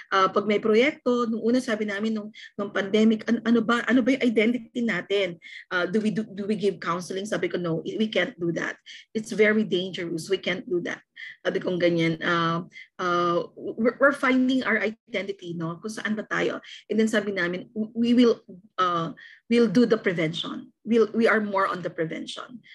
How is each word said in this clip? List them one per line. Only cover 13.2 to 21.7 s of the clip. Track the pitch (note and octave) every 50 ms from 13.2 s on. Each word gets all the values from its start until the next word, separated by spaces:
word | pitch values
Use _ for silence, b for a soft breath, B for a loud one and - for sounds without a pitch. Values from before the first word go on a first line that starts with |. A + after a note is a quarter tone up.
| F3 F3 F3 E3+ - - -
we're, | - A#2+ - - - A3 A#3+ A#3 -
we're | C4+ C#4+ C4+
finding | - - B3+ B3+ C4 B3+ B3+ C4 C4 -
our | - A3 G3+
identity, | F#3+ A3 A3 - _ _ - F#3+ F#3+ G3 G3 - F3+ F3 E3+
no? | E3+ E3 D#3+ F3 E3+
Kung | - G#3+ A3
saan | - - G#3 G#3+ G#3
ba | G3
tayo. | - E3+ E3+ F3 - - - B B B B B B
And | G#3 G#3+
then | A3
sabi | A3 A3+ G#3+ G3+ G#3
namin, | G3 F#3+ F3 F3 F3+ F3+ - -
"W-, | - G#3+ A3 G#3+ -
we | A#3 A#3 A#3 B3 B3
will, | B3 A#3 - - _ - F#3 F3+ - _ _ -
uh, | F#3 F3+ F3 E3+ E3 - - B B B B B B
we'll | - A#3 A#3+ A#3 G#3
do | F3 B3 A#3
the | A3+ B3+ A#3+
prevention. | - G#3 F3 E3 D#3+ D#3 E3 - - - - - - - _ _
We'll, | - G#3 A#3 A3+ G#3+ G#3+ -
we | A3+ A#3 -
are | G3+ A3
more | G#3+ G3+ G3 F#3+ F#3+ F3+